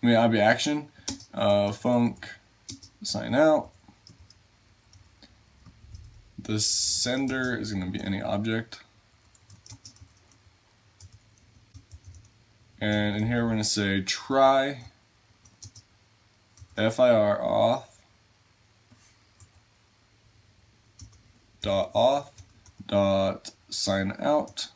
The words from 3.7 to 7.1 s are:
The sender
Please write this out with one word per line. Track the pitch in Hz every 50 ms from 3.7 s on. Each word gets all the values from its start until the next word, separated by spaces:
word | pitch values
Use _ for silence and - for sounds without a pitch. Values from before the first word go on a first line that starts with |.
| _ _ _ - - _ _ - - _ - _ - _ _ _ _ _ _ _ _ _ _ _ _ - - _ _ _ - - _ _ _ _ _ _ _ - - - - - - - - - - - - - _ -
The | - - 110 107
sender | 107 - - - - - - - - 123